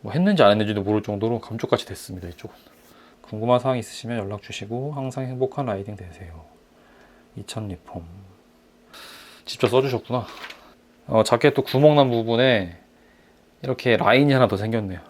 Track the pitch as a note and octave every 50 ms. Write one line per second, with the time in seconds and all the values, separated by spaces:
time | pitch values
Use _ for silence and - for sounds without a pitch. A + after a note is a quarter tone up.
0 | - G#2 G2 D#3 F3+ G3+ G3+ E3 B2 G2+ G#2 G#2+ A2 G#2 G#2+ G#2 G2 G2+ G#2+ G#2+
1 | G2+ - G#2 G2+ G#2+ A2+ A#2+ A2+ - - A#2 G#2 - - - G2+ - - G2 -
2 | - - F#2 F#2 F2+ F2 E2+ - - G#2+ - - _ - _ _ _ _ - -
3 | - - - _ - - - G#2+ A2 A#2+ B2 B2 B2 C3+ C3 B2 G#2+ - - -
4 | - A2+ A#2+ A2+ G2+ G2 G#2 G#2 - - - - G#2 G2+ A2+ A#2+ C3+ D3 D3+ C#3
5 | C3+ C3 B2 C3+ C3 B2+ B2+ B2+ C3 C3 - - C#3 B2 G#2 G2 G2 G#2+ G#2+ G2
6 | F#2+ F2 E2+ - F#2+ E2+ D#2+ E2 E2 - _ _ _ _ _ _ _ _ _ _
7 | - _ _ _ _ _ _ - G2+ - - A2+ G#2+ G2+ F#2 F2 _ - - F2
8 | E2 E2 F2 G2 G2 F#2+ - _ _ _ _ _ _ _ _ _ _ _ - -
9 | - - - - - - - - _ - - - - A2 A2+ C3 C3 C#3 B2 G#2+
10 | - - A#2 B2+ A2 - - - - - - - - - - _ _ _ _ _
11 | _ - - A2 G#2+ - A#2+ A#2 - D3 C#3 - C3+ - - C3 D3 D3+ D3+ D3
12 | C#3 B2+ A#2+ A#2 A2+ A2+ A#2 A2+ B2+ C3 B2 G#2+ F#2+ E2+ E2+ E2+ - _ _ _
13 | _ _ _ _ _ _ _ _ _ _ _ _ - C3 B2+ - - B2+ A2+ G#2
14 | - G2+ A#2 C3 C#3+ C#3+ C#3 C3 B2+ G#2 G#2+ F#2+ G#2 A2 A2+ A2+ G#2 F#2+ F2+ F2
15 | -